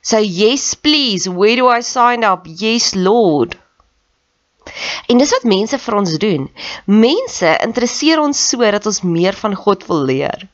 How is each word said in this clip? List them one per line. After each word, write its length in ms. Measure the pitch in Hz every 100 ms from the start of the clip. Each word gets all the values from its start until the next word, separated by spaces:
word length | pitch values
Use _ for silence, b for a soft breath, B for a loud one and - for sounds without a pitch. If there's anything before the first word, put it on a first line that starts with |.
So, 160 | - 220
"Yes, 560 | 214 175 214 269 -
please, 560 | - 294 302 262 190 190
where 260 | 180 202 254
do 140 | 254
I 120 | 240
sign 420 | 240 262 240 240
up? 220 | 220 185 165
Yes, 500 | 165 220 233 - 196
Lord." 600 | 180 233 202 147 117 - _ _ _ _ _ _ _ _ _ _ - B B B -
En 100 | 240
dis 140 | 294
wat 120 | 523
mense 340 | 240 190 220 269
vir 180 | - 208
ons 220 | 190 156
doen. 320 | 214 156 135 B B B -
Mense 720 | 208 226 359 523 - 170 156
interesseer 560 | - 233 240 - 294 320
ons 280 | 294 285 -
so 220 | 254 226 208
dat 100 | 214
ons 160 | 202
meer 320 | 180 165 180
van 220 | 202 214 190
God 320 | - 196 -
wil 160 | 165
leer. 440 | 135 135 143 - -